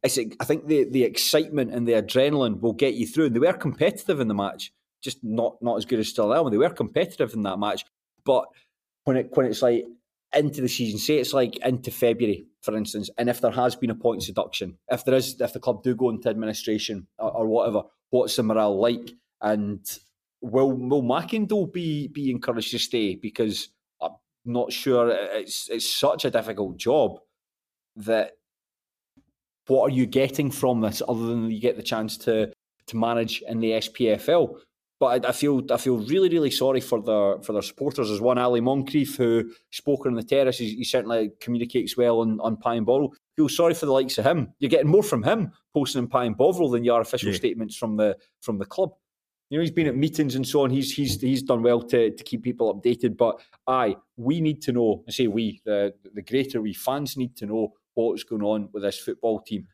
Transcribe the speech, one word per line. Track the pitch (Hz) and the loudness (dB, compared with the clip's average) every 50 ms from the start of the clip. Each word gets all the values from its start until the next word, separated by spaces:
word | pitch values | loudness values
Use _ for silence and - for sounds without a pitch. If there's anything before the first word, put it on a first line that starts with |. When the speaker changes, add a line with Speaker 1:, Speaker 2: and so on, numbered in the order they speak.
| - | 0
Speaker 1:
it's, | 131 - 139 | 0 0 0
I | 117 110 - - - | -2 -4 -6 -10 -2
think | - 147 160 - 147 | -2 -2 -2 2 2
the, | 156 143 127 | 4 4 4
the | - 123 131 123 | 4 4 2 2
excitement | 113 - - - - - 156 160 - 151 147 131 113 - | 2 2 0 0 2 2 2 2 2 -2 -2 -2 -2 -2
and | 123 120 117 | -2 0 2
the | 117 | 2
adrenaline | 110 104 95 - 127 131 147 151 147 131 117 104 90 | 2 2 2 2 2 2 4 4 2 0 0 -2 0
will | 101 117 107 | 0 -2 0
get | - 143 135 107 | 2 0 0 2
you | 117 113 104 | 0 -4 -4
through. | - 151 160 143 | 0 0 2 2
And | 117 | 2
they | 113 | 4
were | 139 170 185 | 4 2 2
competitive | 180 - 151 123 - 156 180 - - - - 185 143 | 2 -4 -6 -2 0 0 0 0 -2 -4 -2 -2 0
in | 127 110 | 0 -2
the | 107 | 0
match, | 101 101 98 - - - - _ _ _ _ _ _ | -2 -2 -4 -4 -8 -14 -16 _ _ _ _ _ _
just | - 131 123 _ - | -12 -12 -12 _ -8
not, | 113 110 113 113 117 - _ | -4 -2 0 -2 -2 -4 _
not | 117 120 117 104 | -4 -2 -2 -2
as | 107 | -2
good | - 131 110 | -2 -2 -2
as | 107 107 | -2 -2
Stirling | - - 110 104 120 | 0 0 0 2 2
Albion. | 156 165 135 | 2 2 2
They | 107 104 | 2 2
were | 143 175 - | 2 2 2
competitive | - - - - 156 175 180 185 - 147 113 104 | -2 -6 -2 0 -2 -2 -2 -2 -4 -4 -2 -2
in | 110 104 | -4 -4
that | 98 95 95 | -4 -4 -2
match. | 101 104 95 95 - _ _ _ _ _ _ _ _ | -4 -4 -4 -4 -8 _ _ _ _ _ _ _ _
But | - 135 120 - - _ _ _ _ _ _ _ _ _ _ _ | 2 2 2 2 -2 _ _ _ _ _ _ _ _ _ _ _
when | - 131 | 0 0
it, | 127 123 127 - | 0 0 2 2
when | - 131 | 2 2
it's, | 123 107 - | 2 0 2
like, | - 123 120 117 - - - _ _ _ _ _ _ _ - | 2 4 4 2 0 -4 -14 _ _ _ _ _ _ _ 0
into | 147 151 147 143 - | 2 2 2 0 -2
the | 131 123 | -2 -2
season, | - - 123 110 104 107 | -2 -2 -2 -2 -2 -4
say | - - 151 151 | 0 0 2 2
it's, | 123 - - | 2 0 2
like, | 135 127 120 120 - - | 0 0 0 -2 -4 -2
into | 127 127 123 127 - | -2 -2 -2 -4 -8
February, | - - - 120 117 - 123 107 101 101 - _ _ _ | -4 0 2 2 2 2 2 0 0 -2 -6 _ _ _
for | _ - 107 | _ -4 -4
instance, | 110 104 104 - 107 101 - - - | -2 -4 -4 -6 -8 -8 -8 -6 -4
and | 120 120 | -2 -2
if | 120 - | -2 0
there | - 120 | 0 0
has | 113 127 123 123 - - | 2 2 0 0 0 0
been | - 117 | -4 -4
a | 110 | -4
points | 113 - 120 104 92 - - | 0 0 0 0 0 -6 -6
deduction, | 92 - 98 - - - 101 90 85 _ _ - | -4 -4 -6 -4 -6 -8 -8 -8 -12 _ _ -6
if | 127 117 - | -6 -4 0
there | - 127 | 2 2
is, | 131 127 131 - - | 2 2 0 -4 -4
if | 123 120 - | -4 -4 -4
the | 123 | -6
club | - - 120 101 - | -4 -4 -4 -2 -2
do | 127 123 | -2 -2
go | 110 127 123 | 2 0 0
into | 113 117 - 120 | 0 0 -2 -2
administration | 110 107 110 107 107 - - - 107 107 - - 110 98 92 _ _ _ | -2 -2 -4 -6 -6 -6 -4 -2 -2 -2 -2 -6 -8 -10 -10 _ _ _
or, | 110 110 | -6 -6
or | 104 113 113 110 | -2 -2 0 2
whatever, | 110 120 101 117 104 104 - - _ _ _ _ | 2 2 2 2 0 -2 -4 -4 _ _ _ _
what's | - 127 120 113 - | 0 2 2 2 0
the | - 120 | -2 0
morale | 110 107 110 107 104 101 95 | 2 2 2 2 2 2 2
like? | 107 120 120 120 120 - - _ _ _ _ _ | 2 2 0 0 -6 -14 -20 _ _ _ _ _
And | - 107 107 107 104 101 104 - _ - - - _ _ _ _ _ _ _ _ | -2 0 0 0 0 -4 -6 -8 _ -14 -14 -14 _ _ _ _ _ _ _ _
will, | - 120 104 127 135 139 131 | -14 -2 2 2 2 2 2
will | 127 123 123 139 147 | 0 0 0 0 0
McIndoe | 127 117 127 160 170 170 - 220 214 180 214 214 185 156 | 2 0 0 -2 -2 -4 -2 -2 -2 0 0 0 0 -2
be, | - 180 175 165 151 147 143 - | -4 -6 -4 -4 -4 -4 -6 -8
be | - 147 143 131 | -8 -4 -2 -2
encouraged | 127 120 - - 120 117 110 - | -2 -2 -2 -4 -4 -2 -4 -4
to | - 117 | -4 -4
stay? | - - - 117 110 101 92 | -4 -2 -2 0 0 0 -2
Because | 90 - 107 - - 117 110 101 - - - _ _ _ _ _ _ | -4 -8 -12 -4 -2 -2 -2 -2 -4 -8 -12 _ _ _ _ _ _
I'm | - 82 - _ _ _ _ _ _ | -8 -8 -8 _ _ _ _ _ _
not | 120 120 123 120 - - | -4 -2 -2 -2 -2 -4
sure. | - - 139 127 120 120 120 | -6 0 2 2 4 4 2
It's, | 113 92 101 92 98 110 95 - - - - - | 2 0 -2 -4 -4 -6 -6 -6 -10 -10 -8 -6
it's | 110 113 113 - | -6 -6 -4 -4
such | - - - 143 - 147 - | -2 0 0 0 0 0 -2
a | 135 | -2
difficult | - 117 110 110 110 95 104 95 90 | -2 -2 -2 -2 -6 -6 -6 -6 -6
job | 92 - 117 127 156 127 101 92 - _ _ _ _ _ _ _ _ _ _ _ _ _ _ _ | -6 -2 2 2 4 2 2 -2 -6 _ _ _ _ _ _ _ _ _ _ _ _ _ _ _
that | 113 104 107 113 110 101 - - _ _ _ _ _ _ _ _ _ _ _ _ _ _ _ _ _ _ _ _ _ _ _ _ _ _ _ | -14 -2 0 2 2 0 -2 -6 _ _ _ _ _ _ _ _ _ _ _ _ _ _ _ _ _ _ _ _ _ _ _ _ _ _ _
what | 131 135 - 139 | 4 4 4 4
are | 135 | 4
you | 127 127 | 2 0
getting | 110 - 131 135 135 - - 151 139 | 2 2 2 2 2 0 -2 -2 -2
from | - - - 131 123 117 | -2 0 2 2 2 2
this | 110 107 110 - - - | 2 0 -2 -4 -4 -4
other | 123 113 117 117 | -2 -2 -2 -2
than | 120 117 113 113 | -2 -2 -2 -4
you | 113 107 | -6 -2
get | 110 123 120 113 | 0 -2 -2 -2
the | - | -4
chance | - - 113 110 110 - - | -4 -4 -4 -4 -6 -8 -6
to, | - - 113 110 107 101 - _ _ _ _ _ _ - | -2 0 2 2 0 -2 -4 _ _ _ _ _ _ -8
to | - 113 | -4 -2
manage | 113 117 117 117 117 117 - - - - | 0 0 2 0 -2 -2 -4 -8 -8 -6
in | 113 113 | -4 -2
the | 113 110 110 | 0 0 0
S | 113 107 - | 0 -2 -4
P | - - 127 113 | -4 0 2 2
F | 107 104 - - | 2 2 2 2
L? | 160 175 156 - - - _ _ _ _ _ _ _ _ | 4 4 4 2 -2 -12 _ _ _ _ _ _ _ _
But | 143 127 120 131 123 | 0 2 2 2 0
I, | 123 | 0
I | |
feel, | 123 - - 147 143 131 131 135 | -2 0 0 2 2 0 0 0
I | 127 117 | -2 0
feel | - 131 127 117 | 2 0 0 0
really, | 104 117 147 190 190 180 | 0 0 2 2 4 4
really | 165 170 151 139 | 4 2 0 0
sorry | 120 - 127 135 135 127 | 0 0 0 2 0 0
for | 127 - - 113 | 0 0 -2 -2
their, | 101 113 110 104 101 98 98 - - | 0 0 2 2 2 2 0 -2 -4
for | - 107 | -4 -4
their | 104 | -4
supporters. | 95 - - - 139 147 135 143 127 107 | -4 -6 -8 -6 -6 -4 -2 -2 -2 -2
There's | 104 101 | -2 0
one, | 110 123 127 123 | 2 2 2 4
Ali | 123 123 123 120 | 2 2 2 2
Moncrief, | 117 127 135 139 135 135 - 151 139 - - | 2 2 0 0 -2 0 0 0 0 0 -2
who | - 131 117 117 117 110 113 - _ _ _ | 0 2 2 2 2 0 -2 -10 _ _ _
spoke | - - - - 143 135 - | -18 -10 -2 -2 -2 0 0
on | 135 123 | -2 -2
the | 113 110 | -2 -2
terrace. | - - 135 139 131 123 - | 0 2 2 2 2 0 -2
He, | 120 107 110 | -4 -6 -6
he | 113 123 | -6 -6
certainly | - - 131 110 107 117 113 110 107 - _ | -2 -2 -2 -2 0 0 0 -2 -2 -6 _
communicates | - - 120 117 120 120 - 127 110 - - | -8 -4 -4 -2 -2 -2 -2 -2 -2 -2 0
well | - 120 120 117 113 | 2 2 4 4 4
on, | 113 113 110 107 | 2 2 0 0
on | - 113 113 107 | -2 -4 -4 -2
Pie | - 123 117 | -2 -2 -2
and | 117 110 | 0 2
Bovril. | 98 123 135 147 135 - _ _ _ _ - | 2 2 2 2 0 -4 _ _ _ _ 0
Feel | 156 147 | 0 0
sorry | - - 170 170 165 | 4 4 4 4 4
for | 165 - | 2 0
the | 143 135 | 2 2
likes | 135 135 127 - - | 2 2 0 -2 2
of | 107 | 2
him. | 139 170 170 120 - - _ | 2 2 2 -2 -4 -6 _
You're | 143 131 | 0 2
getting | 165 156 139 147 | 4 4 4 6
more | 156 202 208 | 6 6 6
from | 208 - 123 107 | 4 0 0 2
him | 143 208 226 190 - - _ _ _ _ | 2 2 2 0 -4 -6 _ _ _ _
posting | 151 143 120 - 135 123 | -2 -2 0 -2 -4 -4
in | 120 | 0
Pie | - 127 123 | 0 0 0
and | 117 107 | 0 2
Bovril | 98 131 165 190 180 170 139 | 4 4 4 6 4 2 2
than | 120 120 120 | 2 2 2
you | 120 120 | 4 4
are | 117 | 4
official | 113 - - 120 - 104 | 2 0 -4 -2 -2 -2
Speaker 2:
Yeah. | 98 92 | -2 0
Speaker 1:
statements | - 123 92 113 113 107 - - | 0 0 -2 -2 -6 -8 -8 -6
from | - 110 107 | -6 -4 0
the, | 107 107 104 95 - _ _ _ _ | 2 2 2 2 -2 _ _ _ _
from | - - 110 98 | -6 -6 -4 -4
the | 98 | -4
club. | - - - 190 151 - _ _ _ _ _ _ _ _ _ _ _ | -6 -2 -2 -2 -2 -2 _ _ _ _ _ _ _ _ _ _ _
You | 139 151 | -4 -2
know, | |
he's | 170 160 | -2 -2
been | 165 - 165 151 | 0 0 0 0
at | 120 | 2
meetings | 131 143 156 - - 156 139 120 | 0 0 0 2 0 0 0 0
and | 131 131 127 | -4 -4 0
so | - 151 139 | 2 2 2
on. | 131 | 4
He's, | 127 135 131 - - | 2 0 0 -2 -2
he's, | - 143 131 101 101 | -2 -2 -2 -2 -2
he's | 123 127 135 131 - | 0 0 0 0 2
done | - 131 117 113 | 0 0 4 4
well | 123 120 120 117 | 4 4 4 2
to, | 120 - 123 117 110 | 2 4 4 4 4
to | 104 - - | 2 -4 -10
keep | - - 117 110 | -8 -8 -6 -4
people | 123 113 - 117 107 98 | -4 -2 0 0 0 0
updated. | 101 - 120 123 120 - 120 107 - | 0 2 0 0 2 0 -2 2 2
But | 123 113 - - - _ _ _ _ - | 2 2 2 -4 -10 _ _ _ _ -2
aye, | 131 131 123 131 127 - _ _ _ - | 0 2 2 0 0 -4 _ _ _ -6
we | 117 123 151 170 | -2 -2 0 0
need | 160 156 151 - - | 0 0 -2 -2 -4
to | - 123 | -2 0
know. | 123 117 110 101 - - - | 2 2 2 2 0 -4 -10
I | |
say | 107 - 131 113 | -2 -2 0 0
we, | 98 113 113 107 95 - _ | 0 0 -2 -4 -6 -8 _
the, | 110 107 101 101 101 98 _ _ 95 101 | -2 0 0 0 -2 -4 _ _ -16 _
the | 104 92 | -14 -12
greater | - 117 135 135 135 - 123 | -4 -2 -2 -2 -2 -4 -4
we | 107 107 - | -4 -4 -6
fans | - - - 170 147 147 131 - | -6 -4 -4 -4 -4 -4 -8 -6
need | 135 127 123 _ - | -6 -8 -8 _ -12
to | 113 | -10
know | 101 107 110 110 104 _ _ _ _ _ | -6 -4 -4 -4 -4 _ _ _ _ _
what's | - 113 117 92 104 - | -2 -2 -2 -2 -4 -8
going | _ 117 107 104 | _ -6 -4 -2
on | 104 107 107 104 98 - | -2 -2 -2 -4 -8 -10
with | 107 98 | -6 -4
this | 101 98 - | -4 -6 -6
football | - - - _ - 117 110 101 | -8 -10 -10 _ -2 -2 -2 -2
team. | - - 113 101 - - | -4 -8 -10 -10 -10 -12